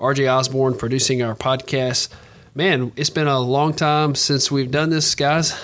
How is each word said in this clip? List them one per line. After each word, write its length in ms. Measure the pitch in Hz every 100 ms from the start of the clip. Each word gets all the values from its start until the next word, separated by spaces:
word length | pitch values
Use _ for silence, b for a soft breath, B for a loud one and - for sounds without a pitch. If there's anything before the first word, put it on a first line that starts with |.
R 140 | 127
J 120 | 139 131
Osborne 520 | 131 127 131 131 127
producing 420 | 113 131 - 127
our 140 | 117
podcast. 760 | 107 131 131 - 135 127 - - B B B B
Man, 360 | 135 185 143 123 127
it's 140 | 143
been 160 | 170 147
a 120 | 135
long 360 | 123 139 156
time 400 | 151 151 151 151
since 360 | 135 - 139 -
we've 200 | 139 127
done 180 | 143 160
this, 260 | 160 151
guys. 400 | - 143 156 156 -